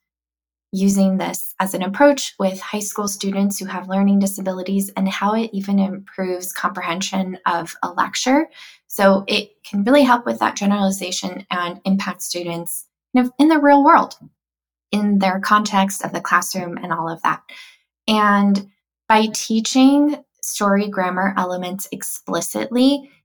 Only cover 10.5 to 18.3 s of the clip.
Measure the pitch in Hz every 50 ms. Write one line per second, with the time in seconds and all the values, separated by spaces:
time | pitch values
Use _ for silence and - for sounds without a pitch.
10.5 | - - 208 196 202 208 196 190 190 196 196 180 180 - - 185 180 190 - -
11.5 | 185 180 175 175 175 180 - 196 196 196 - 190 175 - - - - 175 175 170
12.5 | 170 170 170 - - - - _ _ _ _ _ - 254 247 247 - - 285 311
13.5 | 320 302 285 285 285 285 277 302 339 269 - - - - - - _ _ _ _
14.5 | _ _ _ _ _ _ _ - - 208 208 208 202 196 190 190 185 190 196 -
15.5 | 214 208 214 202 208 196 190 196 196 - - 165 - 175 - - - 175 180 -
16.5 | - 185 180 175 170 - - 180 165 170 165 165 165 165 - 160 156 - _ -
17.5 | - - - - _ _ _ _ _ _ - - 220 214 208 208